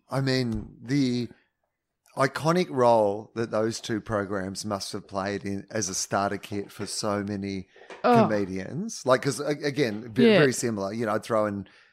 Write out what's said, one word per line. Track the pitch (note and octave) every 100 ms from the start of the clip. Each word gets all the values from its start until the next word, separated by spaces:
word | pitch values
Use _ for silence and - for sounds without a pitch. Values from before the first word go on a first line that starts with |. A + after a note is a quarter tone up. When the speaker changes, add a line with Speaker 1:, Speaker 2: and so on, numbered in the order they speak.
| _
Speaker 1:
I | C3
mean, | C3+ C3 B2 A2 - -
the | A#2 C#3+ C3 B2 A#2 - _ _ _ _ _ _ _ -
iconic | C3+ - D3 F3 F3
role | C#3 A#2+ A#2 G2+ G#2 G#2+
that | A2+ A#2
those | A2 A2+ A2+
two | - A2
programs | - G#2+ G2 G2+ F#2 F#2+
must | G#2+ G2 -
have | G#2 -
played | G2+ F#2+ G2+
in | G2 G2 -
as | A2 F#2+
a |
starter | F2+ - G#2 G2 G2
kit | - G2+ G2
for | - G2+
so | - A2 G2+
many | G2+ G2+ G2 G2 F#2 - - -
Speaker 2:
Oh. | A#3 A#3 G3+
Speaker 1:
comedians. | G#2 F2+ F#2+ F#2 C3+ A3+ -
Like, | B2 B2+
'cause, | C3+ B2
a-, | D3
again, | D3 D3 C#3 B2 G#2 A#2+
ve-, | G#2 A#3
Speaker 2:
Yeah. | G3+
Speaker 1:
very | C#3
similar. | A#2 A#2+ G#2 F#2+
You | A2+ A2+
know, |
I'd | G#2+
throw | - A2 G#2+
in | G2+ F#2+ - _